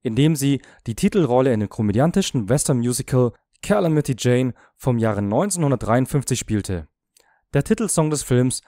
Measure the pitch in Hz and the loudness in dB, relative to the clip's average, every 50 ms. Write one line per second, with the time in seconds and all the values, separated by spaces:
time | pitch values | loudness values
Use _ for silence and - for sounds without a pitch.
0 | - 120 110 131 147 160 160 135 135 139 139 127 - - - _ - 117 110 - | -6 -2 0 2 2 2 2 2 0 0 0 -2 -4 -14 -20 _ -10 -10 -4 0
1 | 190 208 - 196 156 117 123 131 131 135 117 107 101 - - - 107 104 95 117 | 0 2 2 2 2 4 2 2 4 4 2 0 -2 -4 -2 -2 0 2 2 2
2 | 147 170 - 196 190 - - 127 98 92 127 147 - - 135 120 120 123 120 - | 2 2 2 0 -2 0 -2 -4 0 0 0 0 2 0 0 0 0 0 -2 -4
3 | - - 131 127 123 117 - _ _ _ _ _ - - 208 208 180 160 156 151 | -4 0 2 2 2 2 -2 _ _ _ _ _ -2 0 0 2 2 2 0 0
4 | - - 123 - - 123 123 123 131 123 - _ _ _ _ _ - 135 120 113 | 0 -2 -4 0 2 2 2 2 0 -2 -4 _ _ _ _ _ -2 -2 0 0
5 | 117 110 101 101 101 101 110 139 196 208 180 175 151 139 131 - 107 98 117 131 | 0 0 0 -2 -2 0 0 0 0 0 -2 -2 0 0 0 -2 0 0 0 0
6 | 127 - 156 139 - - 127 - - - 107 101 - - 92 82 76 _ _ _ | 0 0 -2 -2 -2 -2 -4 -4 -2 -2 -4 -4 -2 -4 -6 -6 -8 _ _ _
7 | _ _ _ _ _ _ _ _ _ _ - 139 - - 220 - 220 185 - 170 | _ _ _ _ _ _ _ _ _ _ -2 -2 0 0 -2 -2 -2 -2 -2 0
8 | 156 156 151 135 - - 127 123 127 127 - - _ | 0 0 -2 -4 -2 0 2 2 2 0 -2 -6 _